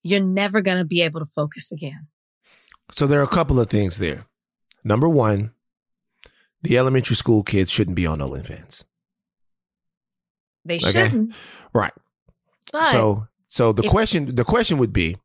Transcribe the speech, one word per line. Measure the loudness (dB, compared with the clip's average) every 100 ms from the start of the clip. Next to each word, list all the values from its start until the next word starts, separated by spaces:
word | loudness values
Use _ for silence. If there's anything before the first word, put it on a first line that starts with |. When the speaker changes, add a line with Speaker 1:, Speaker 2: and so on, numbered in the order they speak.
Speaker 1:
You're | 0 0
never | 0 -2 0 0
gonna | 0 -2 0
be | 0
able | 0 -2
to | -8
focus | -6 -6 -6 -10
again. | -10 -14 -14 -20 _ _ _ _ _ _ _ _
Speaker 2:
So | -2 2
there | 2
are |
a | 2
couple | 0 0 0
of | 2
things | 0 -2 -2
there. | -6 -6 -14 _ _ _ _ _
Number | -2 2 4
one, | 4 2 0 -4 _ _ _ _ _ _ _ -20 _ _ _
the | 0 2
elementary | 4 2 2 -2
school | 2 2
kids | 2 0 0
shouldn't | 0 0 0
be | -2
on | -2
OnlyFans. | -6 -8 -12 -16 -16 -20 -20 _ _ _ _ _ _ _ _ _ _ _ _ _ _ _ _ _
Speaker 1:
They | -8 -2
Speaker 2:
Okay? | 0 2 2
Speaker 1:
shouldn't. | 0 -2 -6 -20 -20 -4
Speaker 2:
Right. | -2 -2 _ _ _ _ _ _ _ -10
Speaker 1:
But | 0 2
Speaker 2:
So, | 4 2 0 -6 _ _
so | 0 2
the | 2
Speaker 1:
if | 2
Speaker 2:
question, | 2 2 0 -2 -2
the |
question | 0 0 2 0
would | 0
be | 0 -2 -4